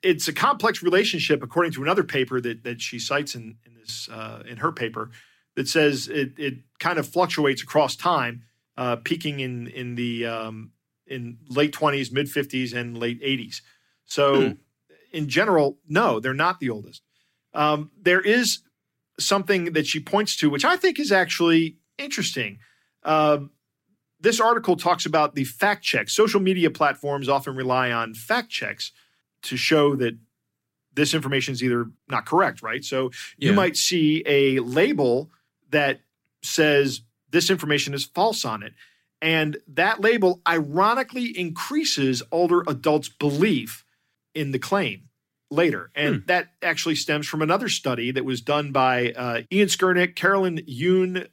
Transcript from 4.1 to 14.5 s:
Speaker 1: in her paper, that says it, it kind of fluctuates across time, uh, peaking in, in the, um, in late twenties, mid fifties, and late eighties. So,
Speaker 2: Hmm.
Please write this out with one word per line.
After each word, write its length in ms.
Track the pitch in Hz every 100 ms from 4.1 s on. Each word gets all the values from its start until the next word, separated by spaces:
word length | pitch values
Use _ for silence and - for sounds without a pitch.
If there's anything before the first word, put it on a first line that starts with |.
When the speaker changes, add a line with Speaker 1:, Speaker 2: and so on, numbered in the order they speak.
| 113 110 110 113
Speaker 1:
in 100 | 120
her 140 | 156
paper, 400 | 165 117 117 110 - _ _ _ -
that 120 | 135
says 400 | 165 151 135 -
it, 320 | 151 139 -
it 200 | 143 127 _ _
kind 180 | 165 170
of 100 | 135
fluctuates 540 | 170 175 - 147 127
across 360 | - 151 139 -
time, 460 | 175 160 120 120 - _ _ -
uh, 180 | 127 117
peaking 460 | 117 165 156 143
in, 260 | 131 123 120
in 280 | - 123 120
the, 300 | 120 117 117
um, 460 | 113 113 110 110 _ _ _ _
in 300 | 135 120 117 -
late 240 | 123 147
twenties, 400 | 143 151 139 123
mid 160 | 131 139
fifties, 460 | 147 139 131 127
and 240 | 120 120 117
late 220 | 117 120
eighties. 400 | 139 135 101 - _ _ _ _ _
So, 440 | - 143 139
Speaker 2:
Hmm. 40 | -